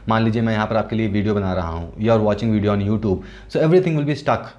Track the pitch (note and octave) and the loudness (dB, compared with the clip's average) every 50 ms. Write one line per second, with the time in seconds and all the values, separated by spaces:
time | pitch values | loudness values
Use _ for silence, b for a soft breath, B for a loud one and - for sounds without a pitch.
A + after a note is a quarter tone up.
0 | B - A2+ A2 A2+ A2+ G#2+ A#2 A2+ A2+ A2 G#2+ G#2+ G#2+ A2+ A2 G#2 - A2+ A2 | B 0 0 2 2 2 2 0 0 0 0 0 0 0 0 -2 -2 -2 -2 -2
1 | A2+ G#2 G2 G#2 F#2+ G#2+ G#2 G#2 G2 F#2 F#2 F2+ F2 E2 E2 E2+ E2+ - - - | -2 0 0 0 0 0 0 0 0 -2 -2 -2 -4 -4 -6 -6 -8 -10 -8 -2
2 | G#2+ A2+ A#2 A2 G#2+ G#2+ G#2 G#2 A#2+ A2+ G#2+ G#2+ G2 G#2 G2+ G2+ G2 G2+ A2 G#2 | 2 4 4 4 4 2 0 0 0 0 0 2 2 2 0 0 0 0 0 0
3 | A2 G#2 F#2 F#2 B B B B B B - D#3 D3+ D#3 F3+ F#3 F3+ E3+ D#3+ D3+ | 0 0 -2 -2 B B B B B B -2 0 2 4 4 4 4 2 0 0
4 | C#3 C#3+ D3 - - C#3+ A#2 A2 - - - | 0 -2 -4 -2 0 -2 -2 -2 -4 -10 -18